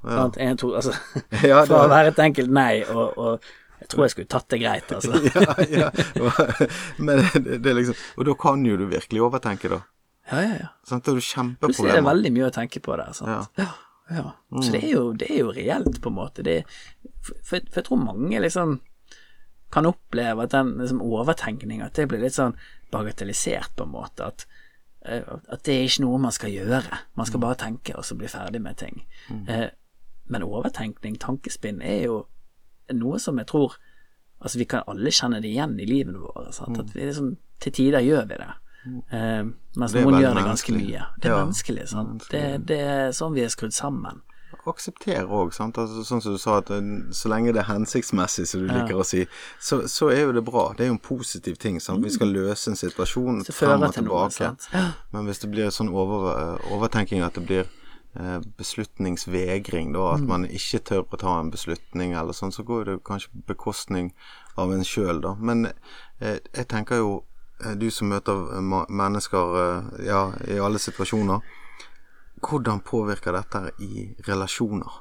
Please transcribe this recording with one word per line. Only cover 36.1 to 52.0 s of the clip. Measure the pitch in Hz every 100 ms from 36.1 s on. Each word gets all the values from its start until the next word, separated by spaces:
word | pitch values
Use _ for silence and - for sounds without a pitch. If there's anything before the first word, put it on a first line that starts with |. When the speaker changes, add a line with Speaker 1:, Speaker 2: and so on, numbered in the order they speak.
| 92
Speaker 2:
våre, | - - -
sant? | - - 117
Speaker 1:
Mm. |
Speaker 2:
At | 107
vi | -
liksom, | 139 143 135 180 - -
til | -
tider | 113 131 143
gjør | 123 151 107
vi | -
det. | - - - - 131
Speaker 1:
Mm. | 127 -
Speaker 2:
Eh, | 113 113 113 107 113 - -
mens | 120
Speaker 1:
Det | 110
er |
Speaker 2:
noen | 131
Speaker 1:
veldig | 135
Speaker 2:
gjør | 131
det | 107
ganske | 98 113 -
Speaker 1:
menneskelig. | 110 98
Speaker 2:
mye. | 98 - -
Det | -
er | 107
Speaker 1:
Ja, |
Speaker 2:
menneskelig, | 98 196 - 110 -
sant? | 107 110
Speaker 1:
menneskelig. | 113 -
Speaker 2:
Det, | 147 143 143 160
det | 156
er | 143 139 135
sånn | 127 160
vi | 143
er | 117
skrudd | - 110
sammen. | - 143 139 87 - - - - - -
Speaker 1:
Akseptere | - - - - 180 95
også, | 104 87
sant? | - 110 117
Altså, | 113 110
sånn | 110 123
som | 110
du | 98
sa, | 113 104
at, | -
eh, | 101 101 101 90
så | - 110
lenge | 110 120
det | 110
er | 101
hensiktsmessig, | 104 107 131 - 101 90 - 85
som | 95 92
du |
Speaker 2:
Ja. | 87
Speaker 1:
liker | 117 95
å |
si, | 92 92 90 - - -
så, | - 139 -
så | - 151
er | 131 147
jo |
det | 120
bra. | 113 120 -
Det | 107
er | 123
jo |
en | 117
positiv | - 131 117 90 - 82
ting, | 110 85
sant? | - 95